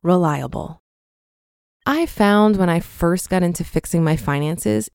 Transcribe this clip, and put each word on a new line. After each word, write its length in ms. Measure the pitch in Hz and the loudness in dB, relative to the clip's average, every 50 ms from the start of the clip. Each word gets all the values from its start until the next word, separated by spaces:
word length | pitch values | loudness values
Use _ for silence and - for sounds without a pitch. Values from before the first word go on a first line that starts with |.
reliable. 800 | - 165 180 180 175 160 147 139 131 - - - - - 160 - _ _ _ _ _ _ _ _ _ _ _ _ _ _ _ _ _ _ _ _ - | 0 2 2 2 2 0 0 -2 -6 -8 -8 -10 -10 -10 -14 -16 _ _ _ _ _ _ _ _ _ _ _ _ _ _ _ _ _ _ _ _ -4
I 220 | - 277 311 339 311 | -2 -2 0 -2 -2
found 500 | - - 214 202 202 208 214 214 214 190 | 0 2 2 4 6 6 6 4 4 2
when 120 | 185 180 | 2 2
I 120 | 165 170 | 0 0
first 480 | 170 - - - 170 170 175 185 - - | -2 -6 -6 -2 0 0 0 0 -2 -2
got 120 | 180 185 | -2 0
into 220 | 180 175 175 - 165 | 0 0 -2 -4 -6
fixing 400 | - - - - - - 170 165 | -4 -4 -4 -4 -2 0 0 2
my 140 | 156 156 156 | 2 0 0
finances, 720 | - - 143 143 147 151 165 170 - 214 - - 214 - _ | -2 -2 -2 -2 -2 -4 -4 -4 -2 -2 -2 -2 -2 -6 _